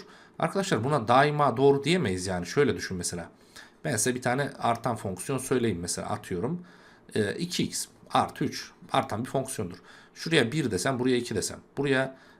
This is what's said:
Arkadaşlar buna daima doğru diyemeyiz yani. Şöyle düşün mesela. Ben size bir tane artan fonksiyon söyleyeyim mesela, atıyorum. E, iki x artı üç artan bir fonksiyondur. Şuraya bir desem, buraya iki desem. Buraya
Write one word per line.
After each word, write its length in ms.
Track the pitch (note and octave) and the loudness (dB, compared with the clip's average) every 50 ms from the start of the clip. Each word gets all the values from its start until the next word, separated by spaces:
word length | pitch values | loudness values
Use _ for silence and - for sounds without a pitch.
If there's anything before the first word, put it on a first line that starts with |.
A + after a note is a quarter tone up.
| - - - - - - _ - | -4 -14 -20 -20 -20 -14 _ -2
Arkadaşlar 440 | - E3+ - G3 G3 F#3+ D#3+ A2 A2 | -2 0 0 0 0 0 0 0 2
buna 240 | C#3 D#3 C#3+ A2+ | 2 0 0 4
daima 500 | G2+ A#2+ C3 C#3+ D3+ D3 D3 D3 C3+ A#2 | 4 6 6 6 6 4 2 2 2 4
doğru 260 | B2+ C3+ C#3 C#3+ C#3 C#3 | 6 6 6 6 6 4
diyemeyiz 440 | C#3+ F3 F#3+ D3 G2+ F#2 F#2 F#2 | 2 2 2 2 0 0 -2 -2
yani. 180 | G2 F#2 F2+ F2 | -2 -2 -2 -4
Şöyle 300 | - - C#3+ D3 B2 F#2+ | -2 2 2 4 4 2
düşün 220 | F2+ - - F#2+ | -2 -4 -6 -6
mesela. 320 | F2+ E2+ - - F2 E2 - - - - - - - - - - _ - | -4 -4 -6 -6 -6 -10 -10 -14 -20 -20 -20 -20 -20 -20 -20 -18 _ -6
Ben 100 | D3+ C3 | -4 -2
size 200 | A2 - B2+ B2 | 0 0 0 0
bir 60 | B2+ | 0
tane 280 | - B2+ A#2+ C3+ C#3+ B2+ - - | 0 0 0 0 -2 -4 -4 -2
artan 360 | - A#2 A#2 A#2 - C3 A#2 | 0 0 0 0 0 -4 -4
fonksiyon 420 | A2+ - G#2 F#2 - - - C#3 | -2 -4 -6 -6 -6 -6 -4 -4
söyleyeyim 420 | C3 - - C#3 B2 A#2 A2+ F#2+ E2+ | -4 -2 0 0 2 2 2 0 -2
mesela, 280 | F2 F2 - - F2 F2+ | -4 -6 -6 -6 -4 -6
atıyorum. 520 | G#2 G#2+ - - F#2+ F2 F#2+ C3 E3+ F3 - - - - - - - - - - - | -6 -6 -6 -6 -6 -4 -2 -2 -4 -4 -8 -12 -20 -20 -20 -20 -20 -20 -14 -4 0
E, 200 | A2 G#2+ G2+ - | 0 0 0 0
iki 280 | - F3 F3 - - A#2+ | -4 -4 -4 -2 -2 -2
x 220 | - - - - - - - - - | -2 -2 -6 -8 -8 -12 -20 -8 0
artı 360 | - C3 G2+ - - - D3 | 2 2 2 2 0 -4 -4
üç 260 | C3 - - - - - - - - | -4 -4 -6 -12 -14 -18 -20 -10 -2
artan 320 | - C3+ - - - G#2 B2 | 0 0 0 0 -4 -6 -4
bir 60 | - | -2
fonksiyondur. 480 | - C#3 B2+ - - - A2+ - - - - - - - - - - | -2 -4 -4 -4 -4 -6 -6 -6 -8 -14 -18 -20 -20 -20 -20 -20 -16
Şuraya 380 | - - E3 E3 D#3 A#2+ A2+ | -10 -4 2 4 4 4 4
bir 200 | C3 D#3+ D3 A#2 | 2 0 0 0
desem, 280 | A2+ A2+ - C3+ C3+ A#2 | 0 0 0 0 0 2
buraya 180 | B2 C3 B2+ | 2 2 2
iki 180 | A#2+ A#2+ - A#2 | 2 0 -2 -2
desem. 240 | F#2 - - - - - - - | -2 -2 -4 -6 -8 -16 -10 -4
Buraya 400 | - C#3 D3 C3+ C3 C3 C3+ - - - - - - | -2 2 2 4 2 2 0 -4 -12 -20 -20 -20 -20